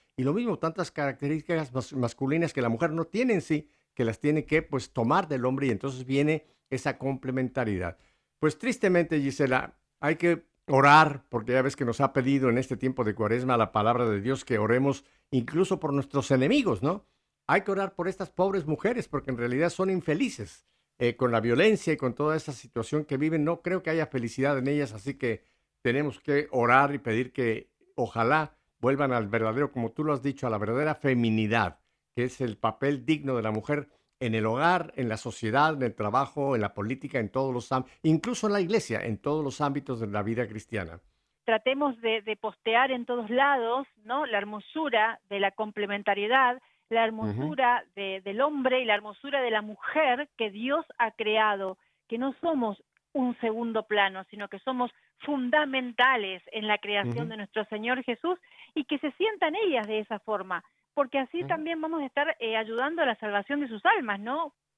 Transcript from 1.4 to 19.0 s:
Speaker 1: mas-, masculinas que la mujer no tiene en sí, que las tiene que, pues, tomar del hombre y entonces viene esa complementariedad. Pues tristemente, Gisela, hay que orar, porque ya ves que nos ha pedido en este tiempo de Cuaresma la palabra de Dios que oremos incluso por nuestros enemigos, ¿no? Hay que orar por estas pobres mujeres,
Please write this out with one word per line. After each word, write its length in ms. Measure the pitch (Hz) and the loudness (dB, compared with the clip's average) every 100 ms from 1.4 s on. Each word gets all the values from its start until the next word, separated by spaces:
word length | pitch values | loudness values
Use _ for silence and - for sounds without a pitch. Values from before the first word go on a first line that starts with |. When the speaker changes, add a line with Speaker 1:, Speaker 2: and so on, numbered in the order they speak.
| 147 165 127 | -2 -2 -2
Speaker 1:
mas-, 200 | 127 117 | -4 -4
masculinas 600 | 135 117 - 135 160 165 | -2 -2 0 0 2 0
que 80 | - | 0
la 80 | 120 | 0
mujer 220 | 113 165 | 2 0
no 140 | 160 160 | -2 -2
tiene 280 | 208 254 | 0 2
en 80 | 190 | 2
sí, 280 | - 151 - _ _ | 2 -2 -2 _ _
que 120 | - 117 | -2 -2
las 140 | 107 | 0
tiene 260 | 143 151 151 | 2 2 2
que, 160 | 156 | 0
pues, 320 | - 135 - | 0 -6 -4
tomar 340 | - 117 165 156 | -2 2 2 2
del 180 | 135 123 | 0 0
hombre 220 | 135 139 | 0 0
y 40 | |
entonces 340 | 104 139 127 127 | 0 -2 -6 -2
viene 400 | 135 147 156 - _ - | 2 2 0 -4 _ -8
esa 280 | 131 143 - | -4 -4 -4
complementariedad. 1000 | 135 135 131 127 127 135 117 95 87 - _ _ _ - | -4 -4 -4 -2 -2 -2 -2 -2 -4 -8 _ _ _ -2
Pues 180 | 151 147 | -2 0
tristemente, 600 | 240 - 196 175 165 156 | -4 0 4 4 4 0
Gisela, 560 | 139 135 139 127 - - _ - | 0 0 2 2 -2 -12 _ -4
hay 160 | 143 160 | -2 2
que 320 | 175 165 _ _ - | 2 0 _ _ 2
orar, 560 | 135 139 151 151 139 - | 6 10 10 8 2 -6
porque 240 | 120 113 | -6 0
ya 100 | 127 | 2
ves 120 | 131 - | 2 0
que 80 | 123 | -2
nos 140 | 113 | 2
ha 140 | 139 | 2
pedido 360 | 139 127 139 131 | 2 2 2 4
en 100 | 117 | 2
este 180 | 127 123 | 0 -2
tiempo 260 | 131 127 | -2 -2
de 120 | 107 101 | -2 0
Cuaresma 420 | 104 120 127 120 | 0 0 2 2
la 140 | 107 | 2
palabra 360 | 107 107 120 117 | 2 2 2 2
de 140 | 104 | 0
Dios 240 | 110 135 - | 0 -4 0
que 140 | 110 | 0
oremos 440 | 107 123 139 135 _ _ - | 4 4 2 -2 _ _ -2
incluso 480 | 131 120 156 185 185 | -2 0 0 0 0
por 140 | 151 | -2
nuestros 360 | 139 131 143 - | -2 -2 -2 2
enemigos, 540 | 131 143 285 214 104 | 2 4 2 2 0
¿no? 220 | 135 202 _ _ _ _ - | -2 -4 _ _ _ _ 0
Hay 140 | 170 | 0
que 100 | - | 0
orar 240 | 196 190 - | -2 -4 -4
por 120 | 175 | -6
estas 220 | - 190 | -6 -8
pobres 380 | - 190 196 147 | -2 0 0 -2
mujeres, 400 | 147 202 247 | -2 0 -2